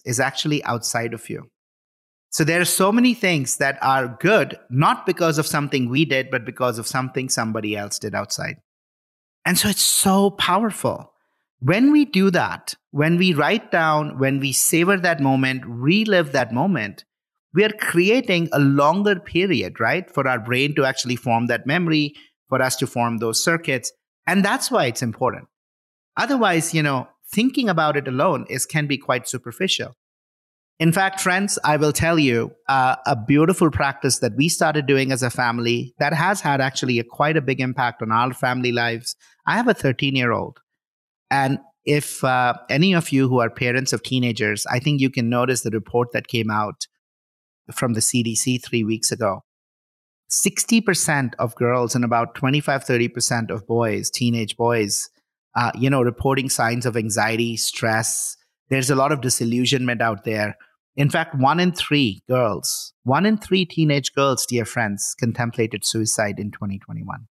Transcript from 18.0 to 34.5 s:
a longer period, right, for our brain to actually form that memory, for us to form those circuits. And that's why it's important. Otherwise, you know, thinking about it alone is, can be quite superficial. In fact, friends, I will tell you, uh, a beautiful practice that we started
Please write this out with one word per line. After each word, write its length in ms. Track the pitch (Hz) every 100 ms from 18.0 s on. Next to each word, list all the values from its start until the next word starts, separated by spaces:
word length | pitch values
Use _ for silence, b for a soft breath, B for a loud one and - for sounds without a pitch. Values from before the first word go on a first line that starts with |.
| 185 254 254 175 165
a 60 | 147
longer 600 | 139 143 147 190 208 180
period, 600 | - 170 190 127 90 -
right, 280 | 117 165 185
for 120 | 143 131
our 140 | 123
brain 360 | 107 123 147 151
to 100 | 131
actually 320 | - 123 120
form 300 | 127 117 120
that 180 | 117 135
memory, 480 | 175 170 151 147 B B _ _
for 140 | 127
us 140 | 131 -
to 100 | 123
form 300 | 123 117 113
those 260 | 113 110
circuits. 480 | 175 165 160 127 - - _ _ -
And 180 | 190 202
that's 240 | 254 -
why 160 | 226 135
it's 160 | -
important. 460 | 120 - 127 95 - _ _ _ _ _ _ -
Otherwise, 580 | 233 269 208 170 156
you 100 | 160
know, 240 | 147 131 - _ -
thinking 380 | 208 262 277 226
about 280 | 165 151 143
it 100 | 135
alone 380 | 127 175 131 107
is, 160 | 131 -
can 220 | 156 147
be 100 | 135
quite 300 | - 127 -
superficial. 680 | 123 120 - 190 - 127 - _ _ _ _ _ _ _ -
In 120 | 165
fact, 280 | 185 190 190
friends, 400 | 185 185 202 -
I 140 | 147 151
will 140 | 151
tell 260 | - 165 170
you, 340 | 139 117 113 - -
uh, 260 | 135 131 - -
a 100 | 123
beautiful 540 | 113 143 160 180 165
practice 500 | - 139 - 135 -
that 160 | 120 110
we 120 |
started 380 | 165